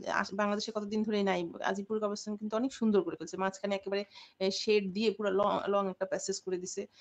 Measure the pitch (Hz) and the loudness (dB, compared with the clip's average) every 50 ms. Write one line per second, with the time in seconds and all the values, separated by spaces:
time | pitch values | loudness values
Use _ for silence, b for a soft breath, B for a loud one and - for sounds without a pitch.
0 | - - - - 202 - 190 196 208 208 208 208 214 226 214 214 208 202 214 214 | -2 0 0 0 0 0 0 0 0 2 0 0 -2 -4 -4 -4 -4 -2 -2 -2
1 | 214 220 214 208 202 190 185 180 175 165 - - - - 196 202 196 - 220 214 | 0 2 2 2 2 2 2 2 0 -4 -4 -4 -2 -2 -2 -2 -2 -2 -2 -2
2 | 214 202 208 208 - 208 208 202 214 214 220 220 247 269 - - 226 220 208 196 | 0 -2 -2 -4 -6 -8 -8 -6 -6 -2 -2 0 -2 -2 -2 0 2 4 4 4
3 | 170 170 160 - 160 - - 180 190 196 190 - - 202 202 190 196 196 196 202 | 4 2 -2 -6 -8 -8 -4 -2 -2 -2 -2 -2 -4 -4 -4 -2 -2 -2 -2 -2
4 | 208 b b b b b b b 190 190 190 - - 220 208 208 202 190 180 208 | -2 b b b b b b b 0 0 0 0 2 4 4 4 4 2 0 0
5 | 226 214 196 208 208 202 185 196 202 208 185 185 - 196 202 202 196 190 185 - | 2 2 2 2 0 2 4 4 4 4 2 2 2 2 2 2 2 2 0 -2
6 | 190 185 196 190 - - 190 - - 185 185 180 180 180 - 196 208 - _ - | -4 -2 -2 -2 -2 -2 -6 -4 -4 -4 -4 -4 -4 -6 -8 -8 -8 -10 _ -20